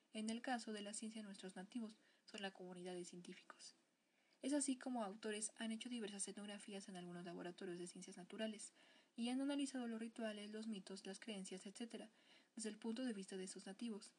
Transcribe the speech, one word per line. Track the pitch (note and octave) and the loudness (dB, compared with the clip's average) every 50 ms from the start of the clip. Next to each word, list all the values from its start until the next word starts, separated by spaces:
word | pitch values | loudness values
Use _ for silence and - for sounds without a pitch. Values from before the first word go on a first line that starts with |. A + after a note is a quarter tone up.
| _ _ - | _ _ -2
En | A3 G#3+ A3 | 2 4 4
el | A3+ A#3 | 4 4
caso | A#3 C#4 B3+ A#3 A3+ - G#3+ | 4 4 4 4 4 2 0
de | G#3 | 0
la | G3+ G3+ A3 | 0 -2 -2
ciencia, | - A#3 A3 A3 A3+ G#3+ | -2 -2 -2 -2 -4 -4
nuestros | G3+ G3 G3 - F#3 F#3 | -6 -6 -6 -6 -6 -4
nativos | F#3+ F#3 - - B3 A3+ G#3 G#3+ - - - - - _ | -4 -6 -2 -2 -2 -2 -2 -4 -8 -18 -20 -20 -20 _
son | - - G#3+ | -10 -4 -2
la | G3 F#3+ | -2 -2
comunidad | F#3+ - F#3 F3+ F#3 F3+ F3 F#3 F3+ | -2 -2 -6 -6 -6 -4 -2 -2 0
de | F3+ F3 | 0 -2
científicos. | F3+ - F3+ F3 - F#3 - - - - - - - - - _ _ _ _ _ _ _ _ _ _ _ _ | -4 -6 -8 -8 -8 -10 -10 -10 -14 -14 -12 -14 -16 -16 -18 _ _ _ _ _ _ _ _ _ _ _ _
Es | - C4 C#4+ | 2 4 6
así | D4 C#4 - C4 | 6 6 6 4
como | B3+ - C4+ B3+ A#3+ A3 | 2 2 0 2 2 2
autores | G3 G3 A3 - A3 G#3 G#3 A3 - - - | 2 0 0 2 2 2 2 2 0 0 0
han | A3+ A3 | 0 0
hecho | A3+ A3 - B3 | 0 0 0 0
diversas | B3 A#3+ A3 G3+ G#3 G3 - - | 0 0 0 0 0 0 0 -2
etnografías | F#3+ - G3+ G#3 G3+ G3+ - - G3+ G3 G3 - | -2 -2 -4 -4 -4 -4 -4 -4 -4 -4 -4 -4
en | F#3+ | -4
algunos | F3+ F3+ F3 F3 F3 F3 | -4 -4 -4 -4 -4 -4
laboratorios | F#3 F3 F3+ F3 F3+ F3+ - G3+ F3+ F3 F3 | -4 -2 -2 -2 -2 -2 -2 -2 -2 -2 -2
de | F3+ F3+ | -2 -4
ciencias | - F#3+ F3+ - F#3+ - | -6 -6 -8 -8 -8 -8
naturales | F3+ - - G#3 A3 A3 G#3+ G#3 - - - - - - - - - _ _ | -8 -6 -2 0 2 2 0 -2 -6 -10 -12 -14 -20 -20 -20 -20 -20 _ _
y | - A#3 A#3+ | 2 2 4
han | B3+ C4 | 4 6
analizado | C4+ C#4 C#4+ C#4+ C#4+ C4+ - C4 B3 A#3 | 6 6 6 6 4 4 4 2 2 2
los | A3+ A3 | 2 0
rituales, | A3+ A#3 - - A3+ A3 G#3 G#3 G#3 G#3 | 0 -2 -2 0 0 0 0 0 -2 -2
los | G#3+ G#3+ A3 A3+ | -2 -2 0 0
mitos, | A3 G3 F#3 - G3 G3 - G3 | 0 0 0 -2 -4 -4 -2 -2
las | F#3+ - | -4 -4
creencias, | - - G#3+ G3 F#3+ - F#3+ F#3 - | -2 -2 -2 -2 -2 -2 -4 -4 -4
etcétera, | G#3 G3 - A#3+ A3+ - G#3+ G#3 A3 - - - - - - - _ - | -4 -4 -4 -4 -2 -2 -4 -6 -6 -12 -18 -20 -20 -20 -20 -20 _ -6
desde | - G#3+ G#3+ | -2 0 0
el | G#3 - | 0 0
punto | - A3+ A3+ A#3 C4 | 2 2 2 4 4
de | B3+ A3 | 4 2
vista | G3+ F#3+ - G3+ | 2 0 -2 0
de | F#3+ F#3 | -2 0
esos | F#3+ - F#3+ - | -2 -4 -4 -6
nativos. | G3 F#3+ - A#3+ A#3 G#3+ G3+ - - - | -6 -4 0 0 0 0 0 -4 -8 -14